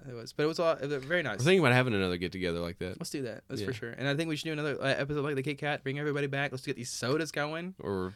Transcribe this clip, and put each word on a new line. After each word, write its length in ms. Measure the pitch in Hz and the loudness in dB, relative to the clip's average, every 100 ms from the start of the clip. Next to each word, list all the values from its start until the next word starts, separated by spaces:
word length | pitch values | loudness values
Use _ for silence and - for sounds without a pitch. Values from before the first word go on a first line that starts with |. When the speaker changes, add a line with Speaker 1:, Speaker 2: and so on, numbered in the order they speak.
| 135 | -6
Speaker 1:
it 60 | |
was, 200 | 117 120 | -12 -8
but 80 | - | 0
it 40 | 151 | 0
was 120 | 165 | 2
all, 140 | 165 | 2
it 140 | 151 143 | 2 -2
was 120 | 139 | -4
very 180 | 135 175 | 0 0
nice. 160 | 135 101 | 0 2
Speaker 2:
We're 60 | 151 | 6
thinking 140 | 190 | 8
about 120 | 135 | 8
having 220 | 123 131 | 8 6
another 240 | 101 92 90 | 4 2 2
get-together 400 | 87 92 87 85 | 0 0 0 0
like 160 | 85 90 | -2 -4
that. 200 | 90 92 | -6 -6
Speaker 1:
Let's 80 | - | -6
do 140 | 151 | -6
that. 220 | 120 107 - | -6 -8 -8
That's 140 | 143 | -4
Speaker 2:
Yeah. 60 | 131 | -4
Speaker 1:
for 40 | |
sure. 200 | 113 117 - | -4 -8 -4
And 100 | 139 | -2
I 80 | |
think 140 | 143 165 | 0 -2
we 80 | 147 | -2
should 80 | |
do 80 | 160 | -4
another, 240 | 151 147 123 | -2 -2 0
uh, 100 | 135 | 0
episode 360 | - 139 147 | 0 0 -2
like 120 | 143 135 | 0 -2
the 60 | |
Kit 140 | 143 135 | -2 -2
Kat. 260 | 147 143 | -2 -2
Bring 140 | 135 143 | -4 -2
everybody 280 | 151 143 143 | -2 0 -2
back. 260 | 139 143 | -2 -2
Let's 140 | 131 143 | -4 -6
get 100 | 131 | -6
these 140 | 127 | -6
sodas 420 | - 120 160 156 | -2 0 2 0
going. 440 | 151 147 160 180 - | -2 -4 -4 -8 -6
Speaker 2:
Or 340 | 92 95 92 | -2 -2 -2